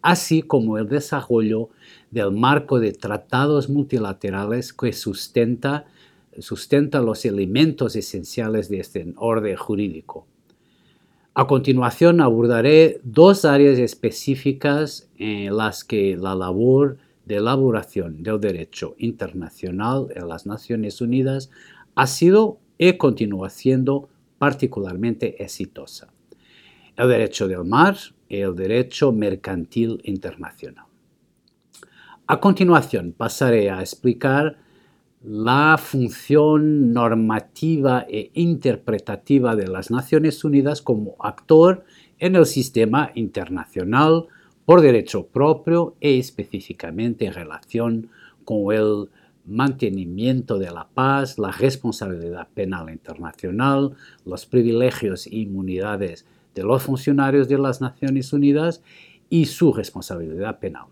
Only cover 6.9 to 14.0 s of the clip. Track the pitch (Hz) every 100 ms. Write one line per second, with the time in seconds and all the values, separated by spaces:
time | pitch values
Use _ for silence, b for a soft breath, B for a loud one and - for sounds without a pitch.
6.9 | 139 117 107 120 101 95 117 160 139 117
7.9 | 113 - 98 82 - 110 110 101 98 -
8.9 | 98 85 - 113 113 104 92 - 104 101
9.9 | 80 - - _ _ _ _ _ _ _
10.9 | _ _ _ _ 135 131 135 131 127 120
11.9 | - 170 175 135 113 120 117 127 156 160
12.9 | - 123 113 180 196 156 139 143 127 120
13.9 | -